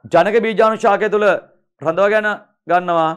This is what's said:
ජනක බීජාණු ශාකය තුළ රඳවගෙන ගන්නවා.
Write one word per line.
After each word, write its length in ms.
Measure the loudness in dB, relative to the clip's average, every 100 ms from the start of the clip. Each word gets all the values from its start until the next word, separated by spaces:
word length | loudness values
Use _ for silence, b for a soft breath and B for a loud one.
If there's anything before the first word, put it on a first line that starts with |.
ජනක 300 | 2 0 2 0
බීජාණු 380 | 0 0 0 2
ශාකය 320 | 0 0 0
තුළ 180 | 0 0 0 -6 _ _ _
රඳවගෙන 460 | -6 0 0 0 -2 -6 _ _
ගන්නවා. 480 | -2 -2 0 0 0